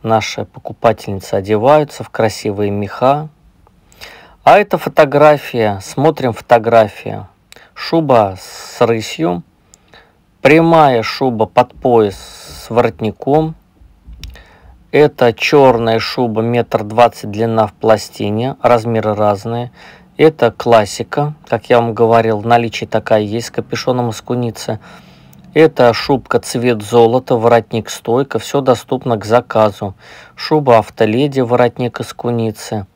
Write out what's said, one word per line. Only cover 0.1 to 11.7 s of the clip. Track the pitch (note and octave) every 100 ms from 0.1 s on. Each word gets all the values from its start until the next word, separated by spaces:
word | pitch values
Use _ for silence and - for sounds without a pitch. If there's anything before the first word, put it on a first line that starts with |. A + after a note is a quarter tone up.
| A2 - - G#2+
покупательницы | - - - A#2 A2 - G2 -
одеваются | G2 G2 G#2+ B2 D3+ D3 -
в | A#2+
красивые | - A2+ - A2+ G2+ G#2
меха. | G2+ G2+ - B2+ D3 D#3 _ _ _ _ _ _ _ - - - _
А | C3+ F#3
это | G3+ E3+
фотография. | - - D3+ C#3+ D3+ D3 - A#2+ G#2+ G2
Смотрим | - - D3+ D#3 B2+
фотографию. | G#2 - A#2 A2 A#2 G#2 - G#2+ G#2 G2+ _ _ - _
Шуба | - - E3 D3+ A#2+ G2+ F#2+
с | - - - - A#2
рысью. | A2+ G#2+ - E3 F3 - _ _ _ _ - _ _ _ _
Прямая | - D#3 E3 E3 D3 A#2+
шуба | A2 - C3+ A2 G#2+
под | - -